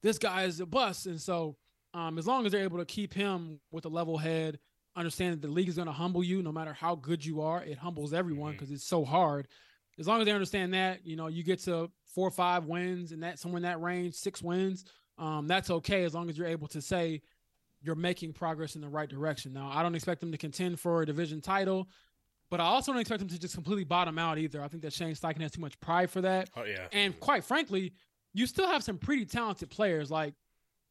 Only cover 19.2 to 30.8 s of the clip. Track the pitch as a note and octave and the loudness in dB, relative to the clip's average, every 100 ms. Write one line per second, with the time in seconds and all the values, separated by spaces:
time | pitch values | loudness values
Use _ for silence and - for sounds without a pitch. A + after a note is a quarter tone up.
19.2 | D#3 C#3+ C3 C3+ C#3 C#3+ E3+ E3+ - E3+ | -2 -2 -6 -8 -2 2 2 2 -2 -2
20.2 | E3+ D#3 D#3 - F3+ E3+ F3 E3+ D3+ D3+ | -2 -6 -6 -2 -2 0 2 2 2 0
21.2 | E3 D#3 F#3+ G3 F#3+ F#3+ F#3 _ _ _ | -2 -4 0 2 2 0 -2 _ _ _
22.2 | _ _ - F3 E3+ B3+ D4 B3+ A3 A3 | _ _ -4 0 4 4 2 0 0 -2
23.2 | G3 F3 F3 - D#3+ G3+ D#3+ F3 E3+ D#3 | -4 -6 -6 -6 -2 -2 2 2 2 2
24.2 | E3 D#3 D#3 D3+ C#3+ E3 D3+ - E3 D#3 | 0 0 -2 -4 -8 -8 -8 -4 -4 -2
25.2 | E3 D#3 D#3 - D3+ - - F3 F3+ F#3+ | -2 -2 -4 -6 -10 -6 2 4 4 2
26.2 | F#3 F#3 F#3 - - F#3+ F3+ G3+ G3+ - | 2 2 0 -6 -4 -4 -2 2 2 2
27.2 | - B3 - C#4+ D#4 F#3+ F#3 - _ _ | 4 4 4 2 2 0 -2 -6 _ _
28.2 | _ G3 B3 - F#4 D#4 - F3+ - C#4+ | _ 0 2 4 4 4 0 -4 0 0
29.2 | F#3+ A#3+ A3+ F#3 E3 - G#3 D#3+ C#3+ D#3+ | 0 -2 -2 -2 -4 2 2 2 0 0
30.2 | D3+ - _ _ _ _ | -2 -4 _ _ _ _